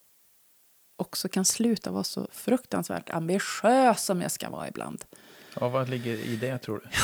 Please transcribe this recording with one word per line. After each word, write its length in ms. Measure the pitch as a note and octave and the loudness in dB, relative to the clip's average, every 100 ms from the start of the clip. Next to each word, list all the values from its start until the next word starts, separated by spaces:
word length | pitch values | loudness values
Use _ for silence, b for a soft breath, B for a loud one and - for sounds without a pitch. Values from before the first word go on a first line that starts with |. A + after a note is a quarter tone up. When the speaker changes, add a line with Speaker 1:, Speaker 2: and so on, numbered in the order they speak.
| _ _ _ _ _ _ _ _ _ - | _ _ _ _ _ _ _ _ _ -8
Speaker 1:
också 320 | F3+ - F#3+ | -6 -4 -2
kan 160 | F#3+ F#3+ | 0 2
sluta 460 | - A#3 A3 - | 4 2 2 -2
vara 120 | F#3+ | -4
så 240 | F#3+ - - | -4 -4 -6
fruktansvärt 800 | - - B3 - F#3 E3+ F3 - | -6 0 0 0 -4 -2 -4 -4
ambitiös 960 | E3+ E3 F#3+ - - G#3+ B3+ B3+ - - | -4 0 0 0 2 4 8 6 6 2
som 160 | F3+ | 0
jag 100 | - | -2
ska 180 | - - | -4 -6
vara 180 | D2+ D#2 | -6 -8
ibland. 380 | - A1+ - - B B B B - | -8 -8 -10 -14 B B B B -4
Speaker 2:
Ja, 100 | B2 | 0
vad 200 | C3 B2+ | 0 0
ligger 240 | B2+ A#2 A2 | -2 -2 -2
i 180 | A#2+ A2+ | -2 -2
det, 220 | B2 C3 | -2 -4
tror 200 | - G#2 | -4 -6
du? 100 | - - | -4 0